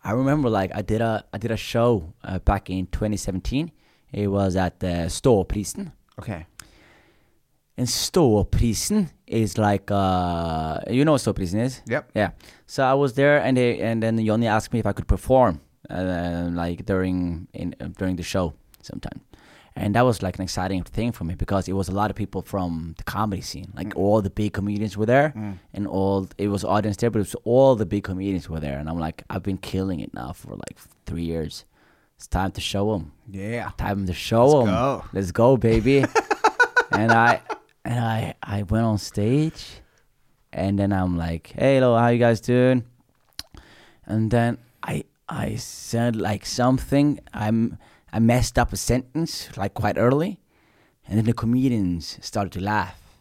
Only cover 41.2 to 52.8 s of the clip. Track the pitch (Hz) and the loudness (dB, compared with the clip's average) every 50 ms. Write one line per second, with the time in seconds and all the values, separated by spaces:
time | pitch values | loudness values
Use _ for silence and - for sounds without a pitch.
41.2 | 82 85 85 82 _ - - - - 135 139 131 131 123 117 113 120 120 120 120 | -2 -2 -4 -6 _ -12 -6 0 2 4 4 4 4 4 4 4 4 4 4 4
42.2 | 120 117 117 104 - - 123 123 123 127 127 123 120 - _ _ _ _ _ _ | 4 4 4 2 0 0 2 4 4 4 4 2 0 -4 _ _ _ _ _ _
43.2 | _ _ _ - - _ _ - - - - - - - _ _ _ - - 110 | _ _ _ -20 -20 _ _ -20 -20 -20 -20 -20 -20 -20 _ _ _ -4 0 0
44.2 | 110 107 117 120 117 120 117 - _ _ _ _ - - - - - _ _ _ | 2 2 2 2 2 2 -2 -4 _ _ _ _ -8 -6 -6 -6 -6 _ _ _
45.2 | _ - - 113 107 - 107 110 - - - - - - - 117 117 120 117 110 | _ -10 -6 -4 -4 -4 -4 -6 -10 -12 -14 -16 -10 -4 -2 0 0 0 0 0
46.2 | 85 98 104 - - - - - 123 127 131 131 - - 139 139 143 147 143 - | 0 -2 -2 -4 -4 -8 -2 0 2 2 2 2 0 0 2 2 4 2 0 -2
47.2 | - - - 120 107 107 113 113 113 113 - - - _ _ _ _ _ - - | -8 -14 -8 -4 -2 0 0 0 0 -2 -4 -10 -18 _ _ _ _ _ 0 2
48.2 | 113 113 120 127 117 - - - 120 - 95 98 - - 117 127 127 - _ 165 | 4 4 6 4 2 2 2 0 0 0 -2 -6 -2 0 0 0 0 -4 _ -4
49.2 | 165 160 - - - - - - 95 101 _ - - 104 95 - 110 120 135 143 | -4 -4 -6 -10 -12 -12 -8 -6 -6 -6 _ -2 -2 -2 0 4 4 4 4 4
50.2 | 160 208 202 - _ _ _ _ _ _ _ _ _ _ _ _ _ - - 110 | 0 -2 -6 -10 _ _ _ _ _ _ _ _ _ _ _ _ _ -2 0 0
51.2 | 113 113 113 - - 110 120 127 131 135 120 110 98 90 87 85 76 - - - | 2 2 0 0 0 0 0 2 2 2 0 0 0 -2 -2 -4 -6 -10 -14 -14
52.2 | - - - 104 101 90 - 92 92 101 107 107 | -16 -8 -4 -4 -4 -4 -6 -6 -4 -2 -2 -2